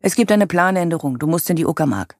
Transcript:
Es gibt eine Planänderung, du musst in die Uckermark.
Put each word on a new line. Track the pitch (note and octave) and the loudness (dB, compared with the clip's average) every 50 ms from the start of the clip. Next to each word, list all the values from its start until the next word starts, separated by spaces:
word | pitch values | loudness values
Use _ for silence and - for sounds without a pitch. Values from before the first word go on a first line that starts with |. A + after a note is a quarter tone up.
Es | - G3 - | -2 -2 0
gibt | - A#3 F#3 | 0 2 2
eine | G#3 G#3 G3+ | 4 2 2
Planänderung, | - - F3 F3 F#3 F#3+ F#3 F3 E3+ E3 D#3+ - C#3+ C3 A#2+ | 2 2 2 2 2 2 0 0 -2 -2 -2 -4 -4 -4 -2
du | D3 | -2
musst | D#3 E3 E3+ - - | -2 0 -2 0 -2
in | F3+ | -2
die | D#3+ D#3+ | 0 0
Uckermark. | - E3 - D#3+ C#3+ G#2+ G2 F2+ - - _ | -2 0 0 0 0 0 -2 -6 -10 -14 _